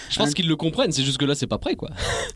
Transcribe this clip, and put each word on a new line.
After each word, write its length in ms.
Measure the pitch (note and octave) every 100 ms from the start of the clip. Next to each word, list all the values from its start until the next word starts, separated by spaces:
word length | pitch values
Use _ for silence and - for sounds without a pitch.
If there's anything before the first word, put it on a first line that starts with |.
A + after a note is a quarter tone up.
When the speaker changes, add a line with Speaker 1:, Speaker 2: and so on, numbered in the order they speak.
| -
Speaker 1:
Je 80 | -
pense 100 | G#3
Speaker 2:
un 40 |
Speaker 1:
qu'ils 140 | D3 E3+
le 80 | D3+
comprennent, 360 | D#3+ D#3 B3+
c'est 120 | C3+
juste 140 | C3+ C3
que 80 | C#3
là, 80 | C#3+
c'est 120 | B2
pas 100 | G#2+
prêt, 180 | - -
quoi. 140 | - E3 - - -